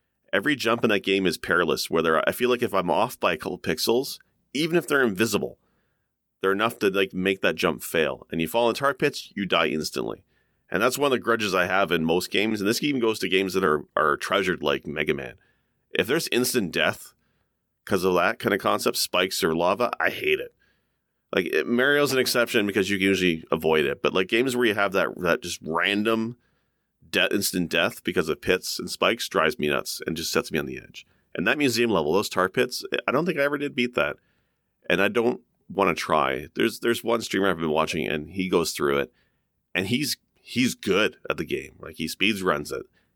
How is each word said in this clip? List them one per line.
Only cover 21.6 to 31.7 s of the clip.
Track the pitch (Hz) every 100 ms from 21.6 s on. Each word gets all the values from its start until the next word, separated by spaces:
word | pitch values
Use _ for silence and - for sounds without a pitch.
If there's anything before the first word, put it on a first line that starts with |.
| 69
Mario's | 120 135 147 143
an | 131
exception | 127 127 117 117 101
because | 101 92
you | 98
can | 98
usually | 95 90 80 -
avoid | 82 80 78
it, | 69 69
but, | 76
like, | 82 92
games | 113 131 123
where | 120
you |
have | 104 101
that, | 95 73 -
that | 87 80
just | 87 -
random | - 82 90 101 107 113 113 120 _ _ _ _ _ _ 85
de-, | 92 92
instant | 101 95 92 82
death | 82 95 -
because | - 90 80
of | 78
pits | - 92 - -
and | 90
spikes | - 92 117 -
drives | 95 80 -
me | 73
nuts | 67 - - -
and | 82
just | 82
sets | - -
me | 80
on | 69
the | 65
edge. | - - - _ _
And | - 95
that | 147
museum | 139